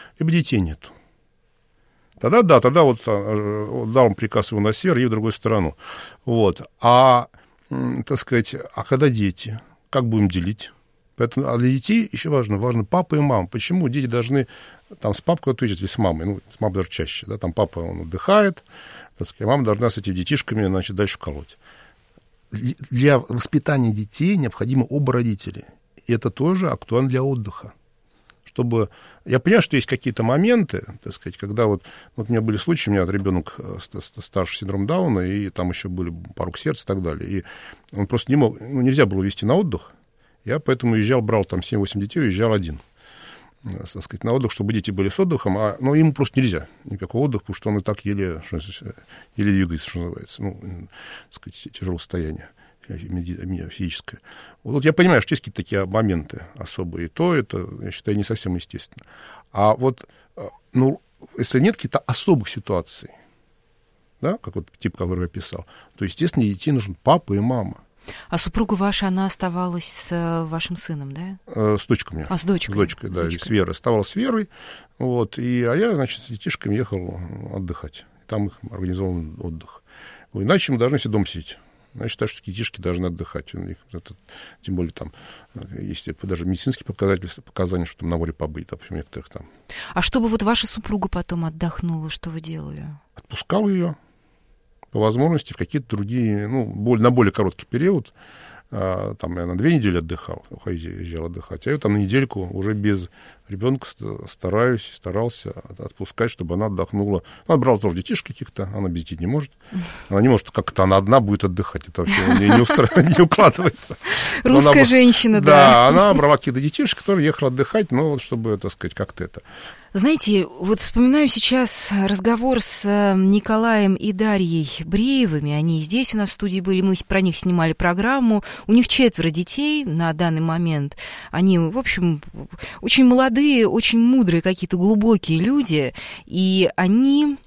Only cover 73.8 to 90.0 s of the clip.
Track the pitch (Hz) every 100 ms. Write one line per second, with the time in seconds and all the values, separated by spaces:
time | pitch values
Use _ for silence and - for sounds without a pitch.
73.8 | 120 110 98 202 262 220 202 - - -
74.8 | - - 127 123 107 - 123 123 120 151
75.8 | 226 165 123 - - 110 175 - - 107
76.8 | 120 95 92 90 90 - - 98 90 85
77.8 | 78 - - _ - 107 101 - 110 98
78.8 | 92 92 92 87 78 - 87 80 - -
79.8 | _ - - - _ 104 104 190 - 120
80.8 | 123 143 117 104 92 82 - - _ _
81.8 | _ 113 113 - 110 - - 95 110 -
82.8 | 90 87 90 85 87 - - 87 90 82
83.8 | _ 85 - - _ - - - - 92
84.8 | 85 - - - - - _ - 95 -
85.8 | 98 - - 80 95 85 90 92 135 -
86.8 | - - 98 90 90 - - - 90 92
87.8 | 82 - 82 85 82 73 76 78 - -
88.8 | - 82 - - - - - _ - -
89.8 | - 180